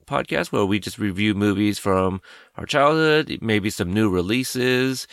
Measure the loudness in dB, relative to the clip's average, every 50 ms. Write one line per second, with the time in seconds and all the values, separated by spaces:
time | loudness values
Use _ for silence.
0 | _ -6 -4 -4 -2 -2 -2 -4 -2 -2 0 0 2 2 2 0 -2 -4 -6 -4
1 | -4 -4 -2 0 0 0 0 2 2 2 2 2 2 0 0 -2 0 0 2 2
2 | 2 0 -2 -4 -8 -14 -20 -20 -20 _ _ -12 -8 -2 0 2 2 4 4 2
3 | 2 2 2 2 0 -2 -6 -6 -2 0 0 0 0 -2 -2 -2 -2 0 2 2
4 | 2 2 2 2 0 0 0 -2 -2 -2 -2 -2 0 2 2 2 0 0 -2 -4
5 | -8 -12